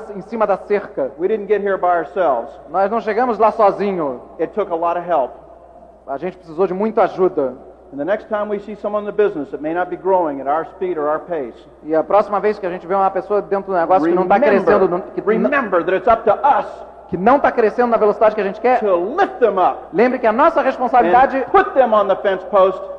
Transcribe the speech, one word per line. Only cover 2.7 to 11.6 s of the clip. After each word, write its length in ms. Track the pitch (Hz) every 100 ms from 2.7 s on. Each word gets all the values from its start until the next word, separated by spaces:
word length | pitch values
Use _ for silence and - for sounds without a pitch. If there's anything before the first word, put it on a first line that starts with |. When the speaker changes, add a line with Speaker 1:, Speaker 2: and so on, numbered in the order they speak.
| 170 196
Speaker 1:
não 100 | 226
chegamos 380 | 202 208 254 202
lá 120 | 220
sozinho. 680 | 220 202 - 202 185 147 123 - -
Speaker 2:
It 140 | 160
took 180 | - 196
a 40 | 170
lot 220 | 170 175
of 100 | 175
help. 220 | 170 120 - - - - - - - -
Speaker 1:
A 120 | 135
gente 180 | 175 180
precisou 300 | 165 160 190
de 80 |
muita 280 | 185 220 220
ajuda. 500 | 180 - 180 - 135 123 - - -
Speaker 2:
And 40 | 135
the 60 |
next 240 | 151 208 -
time 200 | 208 208
we 80 | 202
see 160 | 202 202
someone 280 | 208 208
in 20 | 208
the 100 | 98
business 340 | 208 160 139
that 120 | 143
may 100 | 151
not 160 | 170 180
be 80 | 175
growing 440 | 180 185 165 139
at 60 | 131
our 180 | 151 160
speed 320 | - 185 165
or 100 | 147
our 120 | 151
pace, 340 | 151 170 120 -